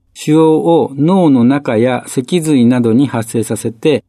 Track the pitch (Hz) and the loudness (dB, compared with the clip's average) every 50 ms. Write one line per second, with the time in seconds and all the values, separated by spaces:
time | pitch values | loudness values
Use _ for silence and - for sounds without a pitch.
0 | _ _ _ - - 147 151 160 160 160 156 156 - 170 170 151 117 - 139 139 | _ _ _ -8 -2 0 2 2 4 4 2 2 2 2 2 2 0 -2 -2 -2
1 | 147 170 196 190 175 151 135 120 117 123 139 143 143 135 117 107 120 127 123 120 | 0 0 2 2 2 4 4 4 2 2 0 0 -2 -2 -2 0 0 0 -2 -4
2 | - - - 139 123 - 180 175 156 156 147 127 117 120 127 123 117 113 110 127 | -8 -8 -8 -8 -4 -2 -2 -2 0 0 2 2 2 2 2 2 0 0 2 0
3 | 143 123 - 117 113 - - 117 107 - 113 - - 113 - _ - 160 139 107 | 0 0 -2 -6 -6 -4 -6 -6 -4 -4 -6 -6 -8 -10 -8 _ -2 0 0 -2
4 | - | -4